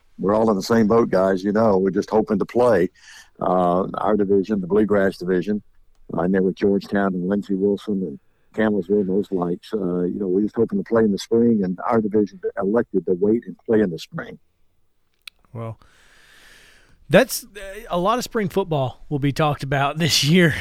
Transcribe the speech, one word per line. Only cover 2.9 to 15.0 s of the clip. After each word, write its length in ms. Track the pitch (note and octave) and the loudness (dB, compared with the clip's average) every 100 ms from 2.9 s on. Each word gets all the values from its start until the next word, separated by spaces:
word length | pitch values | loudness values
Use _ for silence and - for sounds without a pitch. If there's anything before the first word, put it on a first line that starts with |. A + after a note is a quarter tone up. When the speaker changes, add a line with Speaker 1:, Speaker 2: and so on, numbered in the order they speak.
| _ - - - - | _ -20 -20 -18 -6
Speaker 1:
Uh, 460 | F2+ F#2 F2+ F2+ - - | 0 2 2 0 -2 -2
our 200 | G2 G#2 | 0 0
division, 460 | G2 G2 F#2 G#2 | 2 2 2 -2
the 60 | F2 | 0
Bluegrass 500 | G2+ G#2 G2+ F#2+ - | 0 2 2 0 -2
division, 460 | F2 F#2 F#2+ G#2 - _ _ _ - | -2 -2 -2 -6 -8 _ _ _ -10
uh, 80 | - | -4
and 120 | F2+ F#2+ | 0 2
then 80 | |
with 100 | F#2+ | 0
Georgetown 600 | - G2+ G2 - G2+ G2 F#2 | 0 2 0 0 -2 0 -2
and 120 | F2+ | -2
Lindsey 280 | G3+ G3 F#2+ | -2 -2 -2
Wilson 480 | G2+ G3 - G2 | 0 -2 -4 -6
and 160 | F#2 G3+ _ _ _ | -6 -10 _ _ _
Campbellsville 480 | - A2 G#2 F2 G#2 | -2 0 0 0 0
and 80 | F#2 | 0
those 220 | F#2+ F#2+ | -2 -2
likes, 420 | F#2 F2 F2+ - | -2 -2 -6 -6
uh, 300 | A2 F#2 F2+ | -6 -4 -2
you 160 | F2+ G2+ | -4 -4
know, 80 | G2 | -2
we're 140 | F#2 | 0
just 140 | G#2 A#2+ | 0 0
hoping 220 | A2 G2+ | -2 -2
to 100 | - | -2
play 160 | A2+ | 2
in 80 | A2 | 2
the 60 | F#2+ | 0
spring, 460 | - A2+ A#2+ A2 | 0 2 4 2
and 160 | F#2 F2+ E2+ | 0 -4 -2
our 120 | A#2 | 0
division 400 | G#2+ G#2+ G2+ F#2+ - - | 0 0 0 -4 -8 -4
elected 460 | F#2+ A2+ - F#2+ F2 | -2 0 0 -2 -2
to 60 | |
wait 340 | F2+ G#2 A#2 - | 0 2 0 -2
and 100 | F2 - | -10 0
play 140 | A2 | 2
in 100 | G2+ | 0
the 80 | D#2+ | -4
spring. 400 | - E3 - - _ _ _ _ _ _ | -12 -14 -14 -16 _ _ _ _ _ _